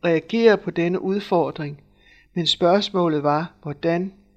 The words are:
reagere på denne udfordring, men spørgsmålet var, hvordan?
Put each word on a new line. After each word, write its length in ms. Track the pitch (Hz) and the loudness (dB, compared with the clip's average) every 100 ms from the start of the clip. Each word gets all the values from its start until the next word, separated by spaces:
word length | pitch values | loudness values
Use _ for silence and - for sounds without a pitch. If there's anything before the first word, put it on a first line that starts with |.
| 180 | 2
reagere 520 | 165 - 226 226 202 | 0 0 2 4 4
på 140 | 185 | 0
denne 300 | 165 170 180 | -2 -2 -2
udfordring, 800 | - 202 196 180 143 151 151 143 _ _ _ _ _ | -2 -4 0 0 0 -4 -10 -12 _ _ _ _ _
men 140 | - 165 | -6 -2
spørgsmålet 760 | - 175 190 202 190 175 151 | 0 2 2 0 -2 0 0
var, 300 | 143 147 170 _ | 0 0 -2 _
hvordan? 520 | 151 143 165 170 190 - _ | -12 -6 -2 -2 -4 -10 _